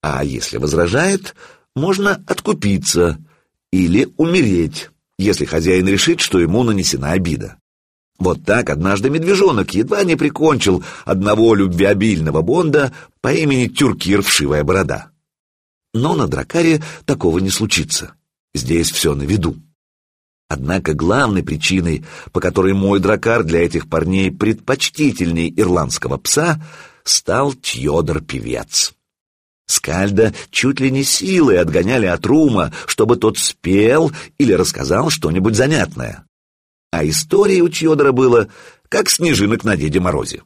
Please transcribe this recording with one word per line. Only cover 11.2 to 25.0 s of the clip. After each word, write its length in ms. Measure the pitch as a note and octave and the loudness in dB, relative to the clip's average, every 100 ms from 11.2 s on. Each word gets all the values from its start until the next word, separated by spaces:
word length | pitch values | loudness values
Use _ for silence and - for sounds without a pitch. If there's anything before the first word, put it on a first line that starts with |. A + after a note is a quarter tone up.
| G2+ G#2+ A2+ | 2 4 4
любвеобильного 880 | G#2+ G2 F2 G2 G2+ A2 F#2+ D#2 D2 | 4 2 2 2 4 2 0 0 0
бонда 500 | E2+ D3+ E3+ D3 C3+ - - _ | 0 0 2 2 0 -6 -20 _
по 100 | - | -2
имени 360 | D#3 D#3 C3 B2 | 0 0 0 0
Тюркир 560 | - C#3 G2 E2+ G2+ | 2 0 0 0 0
Вшивая 400 | G2 - C#2+ D2 | 2 0 0 0
Борода. 480 | D2 F#2 E2+ A#1+ - _ _ _ _ _ _ _ _ | 2 0 0 -4 -10 _ _ _ _ _ _ _ _
Но 220 | A2+ C#3 F3 | -4 -2 0
на 120 | G#2 | -2
Дракаре 540 | C2+ C2+ E3 E3 D#3 D#3 - - | -2 -4 0 2 2 -2 -14 -4
такого 340 | C#3 F2+ E2 | 0 0 0
не 100 | F#2+ | -2
случится. 640 | F#2 A2 - D2+ - - _ _ _ _ | -2 -2 -2 -4 -6 -8 _ _ _ _
Здесь 380 | - B1 E2 E2 | -10 -2 0 0
всё 220 | - D#2+ | -2 -2
на 100 | C#2+ | -2
виду. 340 | C#2+ G2+ E2 - - _ _ _ _ _ _ _ _ | 0 0 0 -4 -14 _ _ _ _ _ _ _ _
Однако 440 | D2 C2 F#2 - | -8 -4 -4 -2
главной 500 | D#2 E2 A2+ C3 G2 | -2 0 2 2 0
причиной, 600 | D2 D2+ - F#2 E2+ D2+ - - - | -2 -4 -2 0 0 -4 -6 -20 -8
по 80 | - | -4
которой 340 | F2+ F2 F#2+ | -2 0 2
мой 260 | G2 G2 G2+ | 2 2 2
Дракар 440 | F#2+ G#2 A2+ A#2 | 2 0 0 0
для 200 | D#2+ E2 | 0 0
этих 240 | F2 E2+ D2+ | 0 -2 -4
парней 440 | D#2+ D#2 F#2+ F#2+ | -4 0 0 -2
предпочтительней 1200 | F2+ G#2 A2 - C#3 - - | -2 -2 -2 -2 -4 -4 0